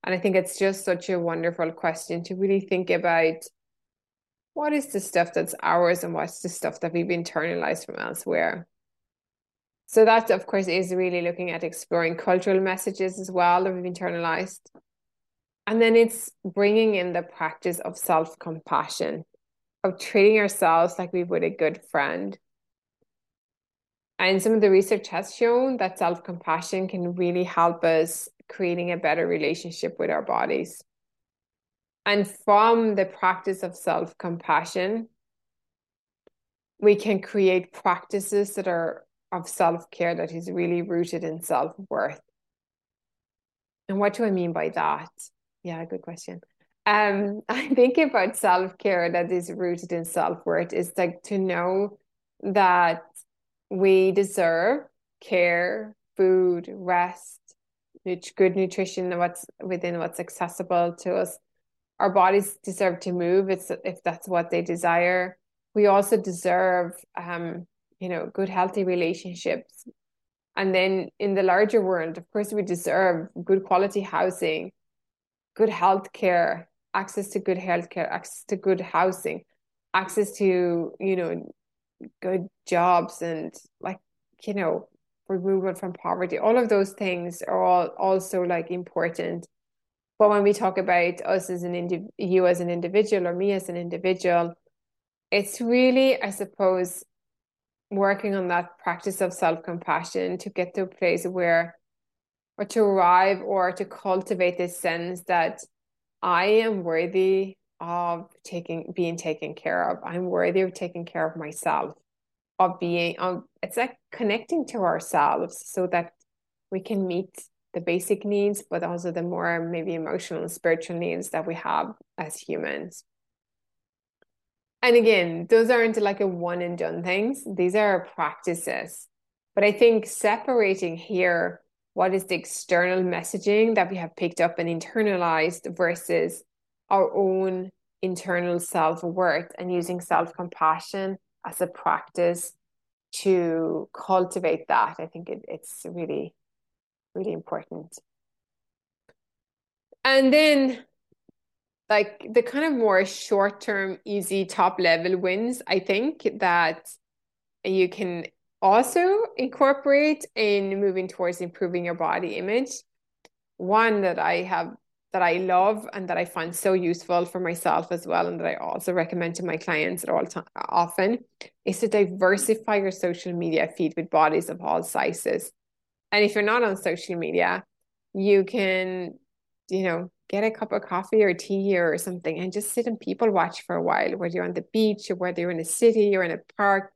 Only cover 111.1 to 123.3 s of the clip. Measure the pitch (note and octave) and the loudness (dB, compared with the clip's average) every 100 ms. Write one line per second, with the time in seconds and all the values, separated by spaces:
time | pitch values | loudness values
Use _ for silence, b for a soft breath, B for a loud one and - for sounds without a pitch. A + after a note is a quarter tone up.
111.1 | E3+ D#3+ E3 D3+ E3 E3 D3+ D#3 - _ | -4 -4 -4 -12 -6 -2 -2 -2 -10 _
112.1 | _ _ _ _ - F#3 F3+ F3 F3 E3+ | _ _ _ _ 0 0 0 -2 0 0
113.1 | - F#3 F3+ - _ - - B3+ - _ | -2 -4 -4 -10 _ -6 -4 -4 -6 _
114.1 | - A3 A3 - E4+ C4+ A#3 F3+ E3 - | -4 -2 -2 -2 -4 -2 -2 0 0 0
115.1 | E3 D3 - F3 - - - F3+ F3 E3+ | 2 2 2 -4 -8 -10 -4 -2 -2 -4
116.1 | _ _ _ _ _ _ F#3+ F#3+ G#3 F#3 | _ _ _ _ _ _ -10 -6 -4 -2
117.1 | F3 F#3+ - - _ _ F3 E3+ F3 F3+ | -4 -6 -14 -20 _ _ -8 -2 -2 -2
118.1 | G3 G#3 G3+ G3+ G3+ - F3 E3+ F3 F3 | -4 0 0 0 -2 -6 -6 -4 -6 -6
119.1 | E3+ F3 F3 E3+ E3+ E3+ E3+ D#3+ E3 D#3 | -6 -4 -4 -2 -2 -4 -6 -6 -6 -4
120.1 | F3 - E3 E3+ - E3+ E3 - E3+ F3 | -6 -6 -8 -8 -4 0 0 -2 -6 -4
121.1 | E3+ F3 E3 E3 E3 - - - - _ | -4 -6 -6 -6 -6 -2 -2 -2 -8 _
122.1 | - D#3 - - D#3 D#2 C#2 F3+ - _ | -12 -12 -12 -8 -6 -6 -8 -10 -16 _
123.1 | _ _ | _ _